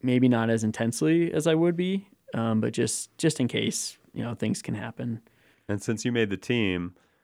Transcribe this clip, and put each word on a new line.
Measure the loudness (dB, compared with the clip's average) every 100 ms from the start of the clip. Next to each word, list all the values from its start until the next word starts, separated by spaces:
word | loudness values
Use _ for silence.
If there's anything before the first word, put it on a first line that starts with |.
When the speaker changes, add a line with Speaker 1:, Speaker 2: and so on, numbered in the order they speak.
Speaker 1:
maybe | 0 4 6
not | 4 4
as | 2
intensely | 0 0 -2 0 2 2 2
as | 0 2
I |
would | 4 2 2
be, | 0 -2 -6 _ -8
um, | -4 0 2
but | 0
just, | 0 -2 -2 -8 -2
just | 0 2
in | -2
case, | -2 -2 -4 -6 -12 _
you | -8
know, | -8
things | -4 -4 -4
can | -6
happen. | -8 -8 -8 -8 -8 -12 _ _ _ -6
Speaker 2:
And | -4
since | -2 -2
you | 0
made | 2 0
the | -2
team, | -2 0 2 0 -4 -10 _ _